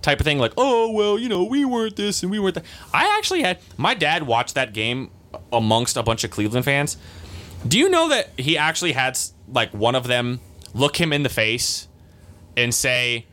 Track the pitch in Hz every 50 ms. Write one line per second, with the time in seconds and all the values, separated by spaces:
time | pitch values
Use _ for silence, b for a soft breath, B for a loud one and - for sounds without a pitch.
0 | - - 143 139 - 156 147 143 123 113 - - 254 277 254 233 226 226 220 214
1 | 208 208 208 208 233 254 214 180 180 220 247 285 285 262 247 233 226 220 208 -
2 | 202 208 202 - - 180 196 214 202 190 175 185 170 B B B B B B 156
3 | 302 403 415 427 415 - 370 359 285 185 180 - - - - - 139 190 254 214
4 | 160 147 160 175 156 131 113 117 123 - - 139 131 120 104 110 110 113 123 131
5 | 131 - - - - - - - - - - 117 113 107 110 113 120 - - 127
6 | 117 113 113 113 - 107 - - 104 107 110 127 123 143 139 139 143 147 - -
7 | B B B B B B B B B B B B - - 131 208 302 392 370 339
8 | 330 330 294 247 - - - - 127 143 165 151 151 156 160 - 175 175 139 139
9 | 127 131 127 - - - - - - - 127 127 113 104 - 104 104 117 127 131
10 | 123 120 123 123 123 120 123 123 - - - - - - - 104 131 147 - -
11 | 170 165 147 143 147 131 - - 110 110 113 123 - - - - - - - -
12 | B B B B B B B B B - - - 123 120 117 - - 135 127 123
13 | 123 123 120 117 110 _